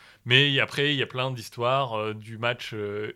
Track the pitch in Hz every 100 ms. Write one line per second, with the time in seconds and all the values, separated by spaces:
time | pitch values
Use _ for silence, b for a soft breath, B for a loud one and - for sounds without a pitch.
0 | B B 117 127 143 135 110 - 143 139
1 | 113 127 131 123 104 - 120 135 127 110
2 | 107 107 107 110 120 113 - 110 104 104
3 | 107